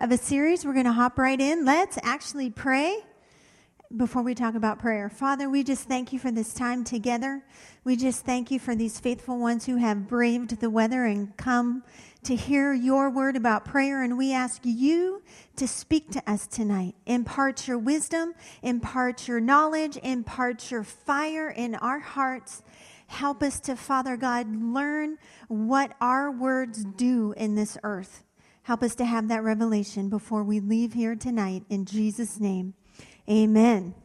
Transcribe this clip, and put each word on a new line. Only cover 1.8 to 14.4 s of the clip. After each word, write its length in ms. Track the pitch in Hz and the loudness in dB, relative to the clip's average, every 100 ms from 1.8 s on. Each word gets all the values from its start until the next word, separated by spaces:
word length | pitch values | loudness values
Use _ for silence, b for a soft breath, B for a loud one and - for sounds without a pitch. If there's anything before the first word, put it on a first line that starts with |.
| 392 - | 2 -2
actually 480 | 233 277 - 285 262 | -4 -4 -6 -6 -6
pray 480 | 214 277 262 311 427 - _ b b b b b b _ | -4 0 2 2 -2 -8 _ b b b b b b _
before 280 | 226 240 254 | -2 0 0
we 120 | 240 | -2
talk 200 | 247 233 | 0 -2
about 240 | 226 214 214 | 0 0 0
prayer. 320 | 233 214 202 | -2 -2 -4
Father, 400 | - 269 269 277 | -4 -2 0 0
we 120 | 277 | 0
just 240 | 269 269 - | 2 -2 -2
thank 280 | 254 247 | -4 -4
you 40 | 262 | -4
for 120 | 254 | -2
this 240 | 226 220 | -2 -2
time 280 | - 247 247 | -4 -2 -2
together. 640 | 233 240 226 233 269 277 - B B B | -4 -4 -2 -2 -2 -6 -10 B B B
We 100 | 254 | -2
just 300 | 247 262 240 | 2 2 -2
thank 260 | - 254 233 | -2 -2 -2
you 80 | 269 | -4
for 160 | - | -2
these 240 | 226 226 - | -2 -2 -2
faithful 400 | 247 240 - 247 | -4 -4 -4 -2
ones 280 | 233 233 247 | 0 0 0
who 100 | 247 | 0
have 320 | 233 208 196 | 2 0 0
braved 520 | 240 240 240 233 233 | 2 2 2 -2 -4
the 100 | 233 | 0
weather 340 | 220 226 254 | 2 2 2
and 320 | 240 202 202 - | 0 0 -4 -6
come 460 | - 240 240 247 B B B B | 0 2 2 -2 B B B B
to 120 | - | -4
hear 380 | 247 254 285 277 | -2 2 2 4
your 380 | 269 247 269 277 | 2 4 4 2
word 260 | 254 269 262 | 2 0 2
about 300 | 226 214 - | 2 2 0
prayer. 360 | 277 269 277 | 0 2 2
And 140 | 247 247 | 0 0
we 160 | 269 | 0
ask 300 | 262 | 0